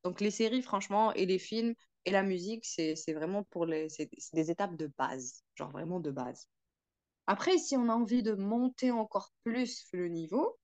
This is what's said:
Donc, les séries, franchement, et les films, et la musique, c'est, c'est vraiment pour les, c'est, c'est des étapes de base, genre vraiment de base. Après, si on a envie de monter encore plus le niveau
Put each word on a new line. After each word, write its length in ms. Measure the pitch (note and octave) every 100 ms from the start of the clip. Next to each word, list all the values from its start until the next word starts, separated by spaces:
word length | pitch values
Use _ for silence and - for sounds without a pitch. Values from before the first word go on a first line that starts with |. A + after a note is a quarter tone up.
Donc, 180 | F3+ F3+
les 100 | G#3
séries, 300 | G3+ A3+ B3+
franchement, 520 | B3 G3 - G3+ A3
et 120 | - F#3
les 120 | F#3
films, 360 | - A3 A#3 A#3 _ _ -
et 60 |
la 120 | G3
musique, 420 | G3 F#3 F#3 A3+ -
c'est, 300 | - D#3+ D#3
c'est 180 | -
vraiment 300 | D#3 D#3+ G3+
pour 220 | G3 F3 E3
les, 240 | D#3 D#3
c'est, 200 | D3+ D3+ -
c'est 180 | - D#3+
des 160 | D#3+
étapes 260 | E3+ G3 E3
de 100 | D#3 -
base, 460 | C3 C3 B2 - _ -
genre 160 | -
vraiment 280 | C#3+ E3 F3+
de 120 | D#3
base. 360 | C3+ B2 - - _ _ _ _ _ _ _ -
Après, 300 | G3+ - F#4
si 180 | - C4+
on 140 | A#3
a 40 |
envie 300 | A3+ A3+ B3
de 120 | A3 G3+
monter 560 | G3 A#3 B3+ - B3+
encore 420 | A#3 G#3+ G3 - _
plus 440 | A#3 A#3+ A#3+ - -
le 160 | F3+ F3
niveau 500 | E3+ D#3+ G#3+ G4+ -